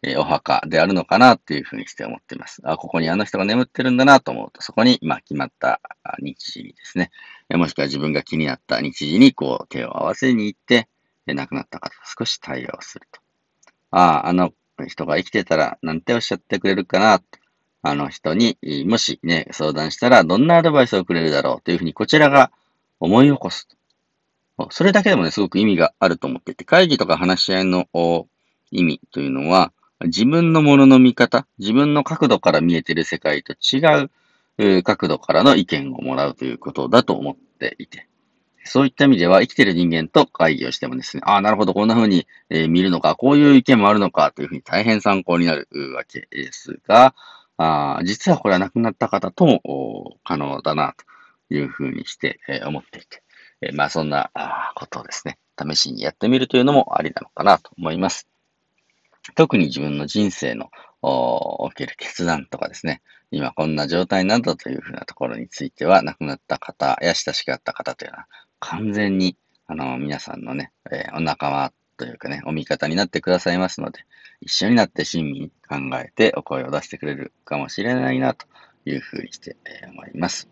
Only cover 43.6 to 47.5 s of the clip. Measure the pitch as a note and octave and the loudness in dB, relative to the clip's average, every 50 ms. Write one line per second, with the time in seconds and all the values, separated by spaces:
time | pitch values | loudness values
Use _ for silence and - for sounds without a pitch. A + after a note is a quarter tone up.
43.6 | B2 - C3 A2+ G2+ G2+ G#2 G#2+ G2+ F2 _ - D2+ D2 - - C#2+ D2+ - C2+ | 4 6 2 4 6 4 4 4 2 0 _ 2 0 0 0 -4 -10 -10 -10 -12
44.6 | - - - F2+ G#2+ A#2 A2 G#2+ - G#2+ G2 F#2+ F2+ - F2 E2+ F2 E2+ D#2+ D2 | -10 -4 -4 -2 0 0 0 0 0 0 0 0 0 -2 0 0 0 0 -2 -4
45.6 | - _ _ C#2+ C#2+ C2+ C2 B1+ - _ - B1 - _ - C#2 C2+ C2 - - | -6 _ _ -10 -10 -10 -10 -12 -12 _ -14 -18 -18 _ -12 -12 -12 -12 -14 -20
46.6 | - - - - _ - G2+ A#2 B2+ C3 - _ - - - - _ _ | -18 -18 -18 -18 _ 4 6 8 8 8 6 _ -20 -20 -20 -20 _ _